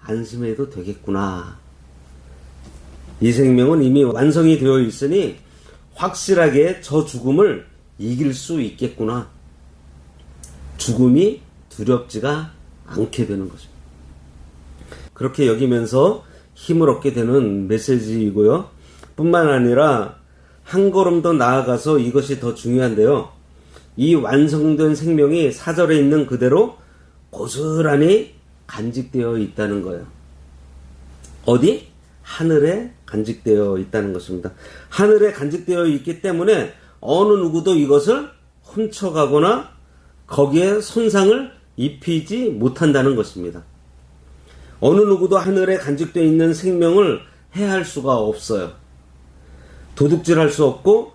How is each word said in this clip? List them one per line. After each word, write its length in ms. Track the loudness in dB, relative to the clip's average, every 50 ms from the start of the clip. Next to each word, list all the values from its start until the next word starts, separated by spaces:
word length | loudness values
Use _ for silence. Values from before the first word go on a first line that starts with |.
| -12
안심해도 680 | -10 -8 -8 -8 -10 -10 -8 -8 -6 -6 -6 -8 -8
되겠구나. 880 | -10 -12 -12 -12 -12 -10 -8 -6 -4 -4 -4 -4 -6 -8 -12 -14 -18 -20 -20 -20 -20 -20 -20 -20 -20 -20 -20 -20 -20 -20 -20 -20 -20 -20 -20 -20 -20 -20 -20 -20 -20 -20 -20 -20 -20 -20 -20 -20 -8 -2
이 120 | 0 0 2
생명은 500 | 4 4 4 4 4 4 4 2 2 2
이미 220 | 2 4 4 2
완성이 540 | 2 2 2 2 2 2 4 4 4 4 4
되어 200 | 2 2 2 2
있으니 560 | 0 0 -2 -4 -4 -2 0 0 -2 -2 -6 -10 -18 -20 -20 -20 -20 -20 -20 -20 -20 -20 -10
확실하게 840 | -8 -8 -6 -6 -6 -4 0 2 2 4 4 4 4 2 2 0 -4 -8
저 220 | -4 -2 -2 -2
죽음을 640 | -2 -4 -8 -4 0 2 4 2 2 2 -2 -10 -16 -20 -20 _ _ _ -10
이길 360 | -8 -6 -4 -2 -2 -2 -4
수 260 | -4 -8 -6 -6 -4
있겠구나. 720 | -4 -6 -6 -6 -8 -8 -6 -6 -6 -4 -4 -6 -8 -12 -16 -20 -20 -20 -20 -20 -20 -20 -20 -20 -20 -20 -20 -20 -20 -20 -20 -20 -20 -20 -20 -20 -20 -20 -20 -20 -20 -20 -16
죽음이 640 | -10 -6 -4 0 2 2 4 4 4 2 2 0 -4 -10 -20 _ -20 -20 _
두렵지가 840 | -16 -6 -4 -2 -2 -2 -4 -8 -10 -6 -4 -4 -4 -6 -8 -12 -16 -20 -20 -20 -20 -20 -20
않게 400 | -12 -8 -6 -6 -6 -4 -6 -6
되는 220 | -4 -6 -6 -8 -10
것입니다. 280 | -12 -16 -20 -20 -20 -20 -20 -20 -20 -20 -20 -20 -20 -20 -20 -20 -20 -20 -20 -20 -20 -20 -20 -20 -20 -20 -20 -20 -20 -20 -20 -20 -10
그렇게 320 | -8 -8 -6 -2 0 0
여기면서 800 | 0 2 0 0 0 0 0 -2 -2 0 2 2 2 2 -2 -8 -18 -20 -20 -20 _ _
힘을 360 | -12 -6 -2 0 2 2 2
얻게 220 | 2 0 -2 -4 -2
되는 540 | -2 0 0 2 2 0 0 -2 -4 -4
메시지이고요. 1000 | -2 -2 -2 0 0 -2 -2 -2 -4 -4 -2 -2 -2 0 2 4 4 2 2 -2 -8 -16 -20 -20 -20 -20 -20 -20 -16 -8
뿐만 320 | -4 0 2 2 2 2 2
아니라 680 | 2 2 2 2 4 4 4 4 2 0 -4 -6 -10 -16 _ _ _ _ _ _ _ _ _
한 280 | -6 -2 0 0 2
걸음 320 | 2 2 2 2 2 0 0
더 100 | 0 0
나아가서 640 | 2 2 2 2 0 0 0 -2 -2 -2 0 0 0
이것이 400 | 0 0 0 0 -2 -2 -4 -6
더 160 | -6 -6 -8
중요한데요. 760 | -6 -4 -2 0 0 0 0 2 2 2 4 2 0 -2 -6 -14 -20 -20 _ -20 -20 -20 -20 -20 -20 -20 _ _
이 180 | -2 0 2 2
완성된 800 | 2 2 2 2 2 2 2 2 0 0 0 2 2 2 0 0
생명이 580 | 0 -2 0 2 2 2 2 2 2 0 0 -2
사 220 | -4 -8 -6 -2
절에 240 | 0 2 2 4 4
있는 280 | 4 4 2 2 0
그대로 500 | 0 -2 -2 0 2 4 2 2 0 -2 -10 -20 -20 -20 -20 -20 -20 _ _ -20 _
고스란히 1040 | -14 -12 -12 -10 -8 -6 -6 -4 -2 -2 0 0 2 2 4 4 4 2 2 -2 -12 -20 _ _ -20 _ _
간직되어 720 | -18 -12 -10 -8 -8 -8 -8 -8 -6 -6 -4 -4 -4 -4 -4
있다는 440 | -4 -6 -6 -6 -6 -4 -4 -6 -6
거예요. 240 | -8 -8 -10 -12 -16 -20 -20 -20 -20 -20 -20 -20 -20 -20 -20 -20 -20 -20 -20 -20 -20 -20 -20 -20 -20 -20 -20 -20 -20 -20 -8 -2
어디? 420 | 0 2 4 4 2 2 0 -4 -14 -20 -20 _ _ _ _ -20
하늘에 720 | -16 -8 -4 -2 0 2 2 2 2 0 -2 -6 -10 -14 -20 -16
간직되어 720 | -8 -6 -6 -4 -6 -6 -6 -2 2 2 2 2 0 -2 -4
있다는 340 | -4 -4 -4 -4 -4 -4 -6
것입니다. 380 | -8 -10 -10 -10 -10 -10 -12 -14 -16 -20 -20 -20 -20 -20 -10
하늘에 440 | -2 0 4 4 6 6 4 2 0
간직되어 540 | -2 -6 -6 -6 -6 -4 -4 -2 0 0
있기 340 | 0 0 -2 -4 -8 -8 -6
때문에 540 | -6 -4 -4 -2 0 2 2 2 0 -4 -8 -14 -20 -20 _ _
어느 320 | -4 0 2 2 4 4 4
누구도 420 | 2 2 0 -2 0 0 2 2
이것을 520 | 2 4 4 4 4 4 2 0 0 -2 -8 -16 _ _ _ _ _ _
훔쳐가거나 1040 | -10 -6 -6 -6 -6 -6 -6 -8 -4 -2 0 0 2 2 2 2 2 2 0 -4 -8 -18 -20 _ _ _ _ _ _ _ _ _
거기에 540 | -6 0 0 2 2 2 2 2 2 0 -2
손상을 720 | -4 -4 -2 -2 0 2 2 4 4 4 4 2 0 -6 -14 -20 _ _ _
입히지 760 | -6 -6 -6 -6 -6 -6 -4 -2 -2 -4 -4 -6 -4 -4 -4
못한다는 640 | -2 0 -2 -2 0 0 0 2 2 2 2 2 0
것입니다. 480 | 0 -2 -6 -8 -12 -12 -12 -12 -14 -18 -20 -20 -20 _ -20 -20 -20 -20 -20 -20 -20 -20 -20 -20 -20 -20 -20 -20 -20 -20 -20 -10 -2
어느 200 | 0 2 4 4
누구도 380 | 4 4 2 2 2 2 0 0
하늘에 380 | 0 0 0 0 0 0 -2
간직돼 480 | -2 -2 -4 -4 -4 -4 -4 -2 0 2
있는 280 | 2 4 4 2 2 0
생명을 640 | -2 -2 -2 0 0 2 2 4 4 4 2 0 -4 -8 -14 -20 -20 _ _ -8
해할 300 | -4 -4 -2 -2 -4 -4
수가 340 | -6 -8 -6 -4 -2 -2 0
없어요. 540 | 0 -2 -4 -6 -6 -6 -6 -6 -6 -8 -12 -16 -20 _ -20 -20 _ _ -20 -20 -20 -20 -20 -20 -20 -20 -20 -20 -20 -20 -20 -20 -20 -12 -4
도둑질할 560 | -2 0 2 0 0 0 0 2 2 2 2
수 140 | 2 2 0
없고 480 | 0 0 0 2 2 2 2 2 -4 -12